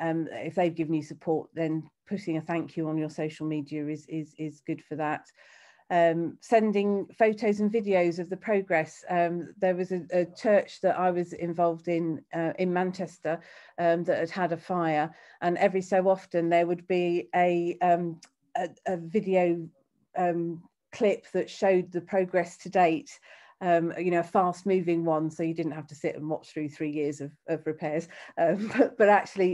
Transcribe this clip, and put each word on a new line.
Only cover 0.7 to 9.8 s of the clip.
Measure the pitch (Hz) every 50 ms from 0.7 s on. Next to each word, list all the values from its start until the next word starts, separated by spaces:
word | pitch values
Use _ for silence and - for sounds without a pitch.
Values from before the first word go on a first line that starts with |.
| 165
given | 165 160 147 165
you | 156 139
support, | - - 139 - 180 160 151 - - _
then | 160 165 156 160 160 156 - _ _ _
putting | - 208 190 - - 160 160
a |
thank | 156 160 170 170 - 135 -
you | 170 160 156
on | 156
your | 160 156 151
social | 156 - 156 156 156 - 156
media | 156 156 151 143 139 151 151 147
is, | 147 156 147 151 -
is, | 160 160 151 147 - -
is | 156 156 151 - _
good | - 160 156 -
for | _ 156
that. | 147 156 151 151 - - _ _ _ - - - - - - _ _ _ _
um, | 190 175 170 170 165 170 170 156 - -
sending | - - 240 226 214 214 196 202 202 202 202 196 - - - -
photos | 226 220 220 214 247 214 208 208
and | 214 208 214
videos | 233 208 202 190 180 175 175 165 175
of | 175 170
the | 190
progress. | 185 - - 214 196 190 190 180 160 160 156 - - - -
Um, | 180 175 175 170 175 175 160 - - -
there | - 185 185
was | 175